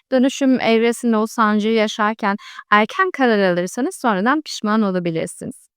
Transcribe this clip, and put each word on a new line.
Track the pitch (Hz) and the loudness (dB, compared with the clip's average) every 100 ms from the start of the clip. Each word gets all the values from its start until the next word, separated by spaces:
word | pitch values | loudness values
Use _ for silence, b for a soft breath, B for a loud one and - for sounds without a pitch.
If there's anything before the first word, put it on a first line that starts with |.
| _ | _
Dönüşüm | 262 262 - 269 254 | 0 2 2 2 2
evresinde | - 226 233 233 240 220 | 2 2 2 0 0 0
o | 220 | -2
sancıyı | - 214 214 208 | 0 0 0 0
yaşarken | 226 214 - 208 220 202 202 B B - | 0 0 -2 -4 -2 -4 -4 B B 0
erken | 208 220 - 381 | 2 2 0 -2
karar | - 254 208 190 | 0 2 4 2
alırsanız | 175 185 - 285 - | 0 -2 -4 -6 -4
sonradan | 247 190 220 302 | -2 0 0 -2
pişman | - - 214 220 | -4 -6 -2 0
olabilirsiniz. | 202 185 175 160 170 - - - _ | 0 0 -2 -4 -6 -8 -14 -14 _